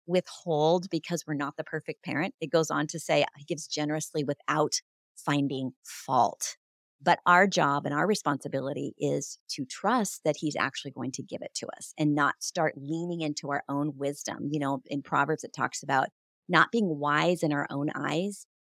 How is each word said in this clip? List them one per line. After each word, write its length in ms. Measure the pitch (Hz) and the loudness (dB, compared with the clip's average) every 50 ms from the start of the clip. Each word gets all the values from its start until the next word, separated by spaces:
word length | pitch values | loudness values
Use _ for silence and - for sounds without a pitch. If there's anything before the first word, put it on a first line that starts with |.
| _ | _
withhold 800 | 170 180 180 - - - - - 175 156 147 151 160 175 185 175 196 | 0 0 0 0 -2 -8 -8 -2 0 2 4 6 6 4 4 2 -2
because 340 | 170 160 - - 175 160 - | -4 -4 -2 -4 -4 -4 -4
we're 80 | 156 151 | -4 -4
not 220 | 143 143 143 - | -4 -4 -4 -6
the 80 | - 156 | -8 -8
perfect 400 | - 165 156 - - 151 - - | -6 -8 -8 -6 -8 -10 -10 -8
parent. 300 | 139 131 139 180 - - _ | -4 -2 -2 -2 -2 -4 _
It 100 | 160 - | -2 2
goes 180 | - 165 160 - | 4 4 4 2
on 160 | 151 147 151 151 | 0 0 0 -2
to 120 | - 160 | -4 -6
say 240 | - - 156 147 - - - 143 | -2 2 2 2 2 2 -2 -8
he 60 | 147 | -8
gives 220 | - 165 156 - | -8 -8 -8 -8
generously 560 | - - 151 151 147 151 156 - - - 156 | -6 -4 -4 -2 -2 -2 -4 -4 -4 -4 -2
without 520 | 139 139 143 - _ - 151 156 151 - - - - _ _ _ _ _ _ | -2 -2 -4 -4 _ 0 2 2 2 2 0 -4 -6 _ _ _ _ _ _
finding 560 | - - 143 143 143 143 131 139 135 131 123 - _ | -6 -2 0 2 2 2 0 -2 -4 -4 -6 -8 _
fault. 760 | - - - - - - 131 123 110 - - - - - - - _ _ _ _ _ _ _ _ | -16 -16 -16 -10 -4 2 4 4 4 4 2 -4 -8 -10 -10 -12 _ _ _ _ _ _ _ _
But 180 | 139 175 165 - - | 2 2 2 4 6
our 220 | 185 175 180 202 196 | 6 8 8 6 6
job 360 | - 175 151 143 143 143 - | 4 4 4 4 2 0 0
and 80 | 143 143 | 0 0
our 120 | 147 170 | 2 2
responsibility 880 | 202 208 - - 151 143 131 - 143 139 135 131 135 147 139 143 131 - - | 2 0 0 0 0 -2 -2 -2 -4 -4 -4 -4 -4 -6 -6 -6 -8 -4 -2
is 400 | 147 139 143 143 139 - - - _ - | -2 0 0 -2 -4 -6 -12 -14 _ -10
to 140 | - 147 131 | -8 -8 -8
trust 560 | - - - - 202 254 247 202 - - - - | -8 -8 -4 0 0 2 2 0 -2 -4 -2 -2
that 120 | 156 147 - | -2 0 0
he's 160 | 165 147 143 | -2 -2 -2
actually 380 | - 113 139 - - - 139 | 0 -2 -2 -4 -6 -10 -10
going 180 | - 131 123 131 | -8 -6 -6 -6
to 100 | - - | -6 -8
give 200 | - - - - | -10 -10 -10 -10
it 100 | - - - | -10 -10 -10
to 100 | - - - - | -10 -10 -10 -10
us 160 | - - - - - | -12 -14 -10 -2 0
and 160 | 156 151 147 | 2 4 4
not 220 | 147 143 - - - | 4 2 2 0 -2
start 340 | - - - 180 160 147 - | -6 -6 -2 0 0 0 0
leaning 460 | 135 139 143 160 165 170 175 175 165 | -4 -6 -6 -4 -4 -4 -4 -4 -2
into 280 | 160 147 147 - 160 143 | -4 -4 -4 -6 -4 -4
our 140 | 143 - - - | -4 -4 -4 -4
own 260 | 139 143 147 151 139 | -2 -2 -2 -2 -4
wisdom. 520 | 135 139 143 143 - - - - - 135 143 | -4 -4 -4 -4 -6 -8 -10 -8 -6 -4 -4
You 80 | 151 147 | -2 -2
know, 220 | 143 139 139 131 - | 0 -2 -2 -4 -4
in 160 | - 143 139 | -6 -6 -6
Proverbs, 400 | - - - 139 143 151 156 - | -4 0 0 2 2 2 0 -2
it 100 | - - | -6 -8
talks 300 | - 135 127 - - - | -6 -4 -4 -4 -4 -6
about 260 | - 143 139 131 - - - _ _ _ _ _ _ - | -2 0 2 2 2 0 -4 _ _ _ _ _ _ 4
not 220 | 175 156 - - | 6 6 6 6
being 280 | - 233 208 170 151 143 | 4 2 2 2 0 0
wise 420 | 143 147 147 151 160 175 180 165 | 0 2 2 4 4 2 2 2
in 100 | 170 147 | 2 2
our 140 | 147 143 - - | 2 0 -2 -2
own 200 | 143 139 143 151 - | -2 -2 -2 -2 -2
eyes 520 | 135 143 139 147 165 190 208 196 - - - _ _ | -4 -4 -2 -2 -2 -2 -4 -6 -10 -14 -20 _ _